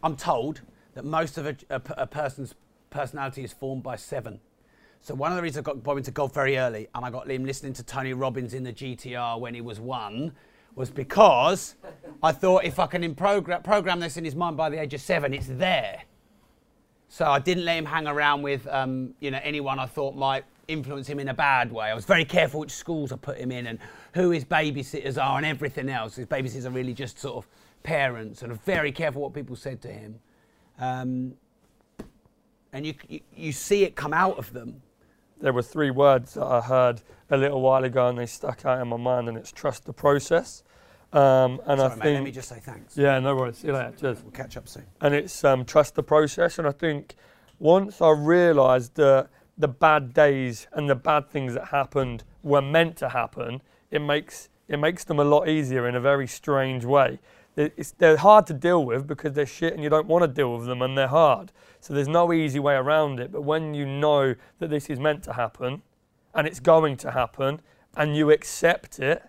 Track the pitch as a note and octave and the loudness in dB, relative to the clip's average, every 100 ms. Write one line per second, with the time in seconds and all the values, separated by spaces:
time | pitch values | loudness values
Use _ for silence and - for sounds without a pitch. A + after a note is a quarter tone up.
0 | D#3+ D3 - C#3+ C3 D#3 - _ _ - | -4 -6 -2 -2 -2 -8 -16 _ _ -14
1 | C3+ D#3+ E3 - D3 C#3 - C3+ - C#3+ | -6 -4 -4 -6 -10 -10 -10 -10 -10 -10
2 | C3 D3 D3 C3 C3 - _ _ _ D3 | -8 -6 -8 -8 -14 -16 _ _ _ -10
3 | C3+ D3 C3+ C3+ B2+ - C3+ C3+ C3 A#2 | -10 -8 -10 -10 -14 -12 -10 -8 -10 -12
4 | - C#3+ A2+ G#2 _ _ _ _ _ _ | -10 -10 -10 -16 _ _ _ _ _ _
5 | - C3+ D3 F3+ E3+ C#3+ D3 C#3 A#2 C#3+ | -14 -6 -4 -4 -6 -8 -8 -8 -4 -6
6 | C3 C#3 C#3 D3 C3+ C3+ B2+ A2 A2 A#2+ | -6 -4 -4 0 0 0 -2 -4 -10 -10
7 | B2 A#2+ - C3 C3 C3+ C#3+ B2 B2 C#3 | -10 -10 -8 -6 -6 -8 -10 -12 -10 -8
8 | C3 B2+ C3 C3 B2 C3 B2+ A2 C3+ A#2+ | -6 -4 -4 -4 -8 -10 -10 -10 -12 -12
9 | B2 B2 A#2+ A#2 A#2+ A#2+ A#2 G#2+ A#2 B2+ | -10 -6 -6 -6 -8 -10 -12 -12 -10 -10
10 | G#2 G#2+ D#3 - _ _ _ - C3 C#3 | -8 -8 -8 -10 _ _ _ -10 -10 -8
11 | C3 - G#3 B2+ C#3+ F#3+ - - - - | -6 6 6 6 2 0 -6 -18 -20 -20
12 | - D3+ D#3+ D#3+ F#3+ F#3 F3 - E3+ F3+ | -20 -2 -2 0 2 2 2 -4 -4 -2
13 | E3+ C#3 F#3+ G3+ F3 F3 - G#3 F#3 F3 | -6 -2 0 0 -2 -8 0 0 2 -4
14 | E3+ D3 E3 C#3+ F3 D3+ D#3+ D#3 D3+ C3+ | -4 -8 -8 -4 -4 -2 -4 -4 -8 -10
15 | - F3 C#3+ C#3 C3 C3 F#3 E3 G#2+ F2 | -4 -2 -2 -6 -8 -2 0 0 -2 -10
16 | - _ _ _ _ _ _ _ _ _ | -18 _ _ _ _ _ _ _ _ _
17 | _ - D#3+ C#3+ C#3 F3+ E3+ E3 D3+ D#3+ | _ -4 0 2 2 -2 0 -2 -2 -4
18 | D3+ D3 D3 C#3+ C#3+ C#3 A#2 C#3 C3 C3 | -2 0 2 2 -2 -4 -4 -4 -2 -4
19 | B2+ - C#3+ C3+ C#3+ D3 C#3 C3+ C3 - | -8 -8 -8 -6 -6 -6 -4 -4 -6 -6
20 | C#3 C#3 C3+ C3+ - _ - D#3 C3 C#3+ | -6 -2 -2 -2 -6 _ -10 -8 -8 -10
21 | C3+ C#3+ C#3 B2+ C#3+ C3 A#2+ A2+ G#2+ A2 | -10 -8 -8 0 2 2 0 -4 -4 -4
22 | - F3+ D3+ F3+ D#3 D3 D3+ - - E3 | 2 2 4 2 2 -2 -10 -12 -8 -6
23 | C#3 A#2+ - - B2+ B2 A#2+ A2+ - - | -6 -10 -12 -10 -8 -8 -10 -12 -14 -20
24 | - E3 F3 E3+ C3 D#3+ D#3 C#3+ C3 D#3 | -12 -2 0 0 0 0 0 -4 -8 -8
25 | C3+ C3 D#3+ C3+ D3+ D3+ D3 C3+ C3+ C3 | -6 -4 -2 -2 -4 -4 -6 -6 -8 -6
26 | A2 - A#2+ C#3+ C3 A#2+ B2+ B2+ B2+ A#2+ | -8 -12 -8 -6 -6 -8 -8 -6 -8 -8
27 | C3+ - C3 A#2+ - _ _ _ - D#3+ | -12 -12 -12 -12 -16 _ _ _ -6 -2
28 | C#3 A#2 A2 A2+ A#2+ A#2 - F3+ D3+ C3+ | -2 -4 -12 -14 -14 -10 -4 -2 -2 -4
29 | D#3+ C3+ C#3+ D3+ C3+ B2+ C#3 C3 A#2 G#2 | -6 -6 -10 -10 -14 -14 -14 -14 -16 -16
30 | G#2+ A2+ _ _ _ _ _ _ B2+ B2+ | -18 -20 _ _ _ _ _ _ -8 -6
31 | B2+ B2+ B2+ B2+ _ _ _ _ _ _ | -6 -6 -8 -12 _ _ _ _ _ _
32 | - _ _ _ _ _ _ - D3+ D3+ | -20 _ _ _ _ _ _ -12 -10 -12
33 | - D#3 _ - D#3+ C#3 - G3+ F#3+ - | -16 -18 _ -12 -10 -8 0 2 2 0
34 | D3+ D#3 F#3 - A#2 B2 A#2 - _ _ | -2 2 0 0 -10 -12 -14 -16 _ _
35 | _ _ _ _ C#3 B2 A#2+ D#3+ D3 B2+ | _ _ _ _ 0 0 -2 -2 -2 4
36 | C#3+ C3+ B2 - C#3 B2 A#2 C3 B2+ A2+ | 6 6 2 -8 0 0 2 2 2 0
37 | _ - _ C#3 C#3 C#3 C3 C3 C3 B2+ | _ -20 _ 0 2 2 4 4 2 2
38 | B2 B2 A#2+ - - B2 C#3 B2+ B2 A#2 | 2 0 -8 -8 -10 -6 -2 -2 -2 -4
39 | B2 B2+ A#2 A2+ - - D3 B2+ - - | 0 0 -2 -8 -14 -6 -6 -6 -12 0
40 | D3 C#3+ - B2 - - _ _ _ _ | 2 2 2 0 0 -16 _ _ _ _
41 | _ D#3 C#3 C3 B2+ C3 - C#3 C3 A2+ | _ 4 6 6 4 0 0 2 2 2
42 | D3+ C#3+ C3+ B2+ B2+ A#2 - G#2 - - | 0 2 -2 -8 -16 -16 -16 -18 -14 2
43 | C#3+ C3 C3 C3+ B2+ A#2 E3 C3+ A#2+ A#2 | 4 4 2 0 -2 -4 -4 -4 -4 -4
44 | C#3 A2+ - - C3 - - - - _ | -4 -4 -10 -14 -12 -14 -16 -20 -20 _
45 | D3 C#3+ D3 - D3 C3 B2 D#3 C#3+ - | 2 2 -2 0 4 4 4 2 2 0
46 | D3 D3+ D3+ - E3+ - D#3 C#3 E3+ D3 | 2 4 4 2 -2 0 -4 -2 -2 -4
47 | - - _ _ _ _ D#3 F3+ G3 - | -8 -20 _ _ _ _ 4 4 4 2
48 | E3 D3+ D3 F3 F3 D3+ C3 B2+ A#2+ - | 4 4 6 6 6 6 6 4 0 2
49 | C#3+ C3+ C3+ _ _ - D3+ B2+ D#3+ D3+ | 6 6 4 _ _ -4 -4 2 4 4
50 | C3 C3 D3 C#3 B2+ A2+ - - D3 C3 | 2 4 4 4 -2 -6 -10 -6 0 0
51 | - D3+ C#3+ D3+ C3 A#2+ - C#3+ C3 D3 | 2 0 0 -6 -4 -6 -4 -4 -2 -2
52 | C3 A#2 - _ D3 C#3+ C3+ D#3+ E3+ E3 | -2 -6 -14 _ 2 2 4 2 2 0
53 | C3 B2 A#2 - A#2+ B2+ _ _ _ - | -4 -4 -4 -6 -8 -10 _ _ _ -6
54 | D3 D3 - - - _ _ D3+ D3+ F3 | 0 -2 -2 -18 -20 _ _ 0 0 -2
55 | - D3+ C#3+ D3 D#3+ D#3 C#3 C3 A#2+ B2 | -4 2 6 6 4 0 0 -2 0 0
56 | B2+ C#3 B2+ - - C#3 C3 C3 A#2+ C#3 | 2 2 -2 -8 -2 0 0 -4 2 4
57 | B2+ - _ _ _ - D3+ - D3 - | 4 0 _ _ _ -2 -2 -2 -14 4
58 | E3+ D#3 F3 G#3+ - D3 E3+ F3 C3 A#2+ | 6 8 10 8 8 -2 2 2 2 -2
59 | C#3+ D3 D#3 C#3 C#3 - E3 E3 D3+ D#3 | -4 -6 -4 -2 -4 -2 -4 -2 2 2
60 | D3+ E3+ E3+ C3 C3 A#2 A#2+ B2 B2+ C3+ | 4 2 2 2 -2 -2 -6 -4 -2 0
61 | C3 D3 D#3 A#2 F#2 _ _ _ - C#3 | 2 4 6 4 -2 _ _ _ -6 -2
62 | C#3 E3 F3 E3+ D#3 C3+ C#3+ C#3 C3 D#3 | 2 2 4 2 0 0 2 2 2 2
63 | D3+ C3 B2 - C#3+ D#3 D#3 D3 C#3 C#3 | 2 -2 -8 -8 -2 -2 -2 -6 -6 -2
64 | D3+ D3 C3+ A#2 - _ E3 D3 - C3+ | 2 4 4 -2 -10 _ -4 -4 -4 -2
65 | D3 D3+ - A#2+ A#2 - B2+ C#3 _ _ | -2 -2 -6 -6 -6 -4 -8 -8 _ _
66 | _ _ _ - D3+ C3 B2 D#3+ D#3 C3 | _ _ _ -2 -2 0 6 6 6 -2
67 | C#3 B2+ A#2+ - C3+ D3+ _ _ _ - | -4 -2 -4 -2 -2 -2 _ _ _ -4
68 | D3+ D3 D3+ D3+ - - E3 E3+ - - | -2 2 6 4 4 2 2 2 -2 -4
69 | C3 E3 | -2 -2